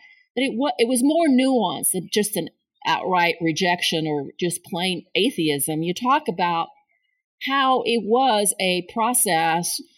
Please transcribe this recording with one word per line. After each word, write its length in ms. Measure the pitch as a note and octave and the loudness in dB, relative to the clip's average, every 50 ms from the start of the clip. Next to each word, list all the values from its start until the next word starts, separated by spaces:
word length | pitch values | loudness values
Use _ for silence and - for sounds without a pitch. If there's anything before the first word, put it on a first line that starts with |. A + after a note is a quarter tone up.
| _ - - _ _ _ - | _ -20 -20 _ _ _ -6
that 60 | A#3+ C4 | -4 -4
it 100 | C4 - | -2 -2
wa-, 180 | A3 C#4 D4 - - | -2 -2 -2 0 0
it 100 | A#3+ A#3 | 0 2
was 120 | C4 A#3+ A#3+ | 2 2 2
more 240 | C#4+ D#4 E4 E4+ D#4 | 2 4 4 4 4
nuanced 640 | C4 B3 C4 C4+ C4+ B3 G#3 F3 D3+ C3+ - - - | 4 4 4 4 2 2 2 0 -2 -4 -4 -4 -4
than 160 | F#3 D#3+ - | -4 -6 -2
just 260 | - G#3 G#3 G#3 - | 0 0 0 0 -2
an 120 | F#3 D#3+ - _ _ _ _ _ _ - | -4 -6 -6 _ _ _ _ _ _ -4
outright 500 | A3 - - - F#3 F#3 F3+ E3+ E3+ E3 - | -2 -2 -2 0 0 0 2 2 2 0 0
rejection 680 | E3+ E3 D#3+ D#3 F#3 F3 F3 F3 - - - D#3+ D#3 | -2 -2 0 0 2 0 0 0 0 -2 -2 -2 -2
or 220 | D#3 D3+ D3 C#3 - - - | -2 -2 -4 -6 -8 -8 -4
just 260 | F#3 F3 E3 - _ | -4 -4 -4 -4 _
plain 400 | - - E3 F3 F#3+ F#3 D#3+ - _ - | -8 -6 -4 -2 -2 -2 -4 -6 _ -2
atheism. 680 | D#3+ F#3+ C4 - - E3 D#3 D3 C#3+ C#3 - D#3 D#3 D#3+ | 0 0 0 0 0 -2 0 0 -2 -2 -4 -4 -4 -2
You 120 | F3 F3 | -4 -4
talk 300 | - A#3+ B3 C4+ D4+ D4+ B3+ | -4 0 0 0 0 0 -4
about 400 | F#3 F3 F3+ F3 E3+ E3 E3 - - _ _ _ _ _ _ _ _ _ _ _ _ - - | -4 -2 -2 -2 -2 -2 -4 -6 -8 _ _ _ _ _ _ _ _ _ _ _ _ -12 -6
how 360 | C4 C4+ C#4 C4+ C4 C4 B3 - | -2 0 0 2 2 2 2 2
it 180 | - A#3 A#3 G3 | 0 0 0 0
was 500 | G3 A3+ B3 C4+ C4 A3 G#3 G#3 G3 - - | 2 2 4 4 4 4 2 2 0 -2 0
a 260 | G3 F#3 F3+ F3+ F3+ - - | 0 0 0 0 -2 -4 -4
process 880 | A#3 G#3+ A#3 B3 - - G3+ F3 D#3+ E3 E3 D#3+ E3+ E3+ - - - - - _ | -2 -2 0 0 0 0 0 0 2 2 2 0 0 -2 -4 -6 -8 -10 -14 _